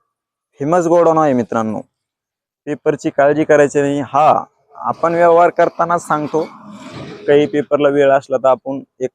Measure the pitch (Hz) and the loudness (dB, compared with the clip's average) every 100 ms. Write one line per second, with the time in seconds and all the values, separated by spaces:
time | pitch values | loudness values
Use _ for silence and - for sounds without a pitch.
0 | _ _ _ _ _ _ 143 175 165 175 | _ _ _ _ _ _ -2 0 2 2
1 | 165 160 156 127 110 120 110 101 - _ | 2 2 2 0 -2 -4 -4 -8 -12 _
2 | _ _ _ _ _ _ - 147 156 147 | _ _ _ _ _ _ -12 -6 -4 -4
3 | 160 - 139 151 156 151 143 147 143 143 | -4 0 2 2 2 4 4 2 -2 -2
4 | 127 139 151 120 - _ _ - 117 123 | -2 0 2 2 -2 _ _ -10 -8 -4
5 | 165 170 175 170 175 - 170 - 170 175 | -2 2 4 4 2 2 -2 -2 -4 -4
6 | - 151 147 156 165 - - - - - | -4 -4 -4 -6 -6 -12 -20 -20 -20 -18
7 | - - - 147 147 147 135 143 143 143 | -18 -10 0 2 2 -2 -2 0 0 2
8 | 139 139 - 131 131 127 135 135 - _ | 2 2 0 -2 0 -2 -4 -12 -14 _
9 | 127 | -10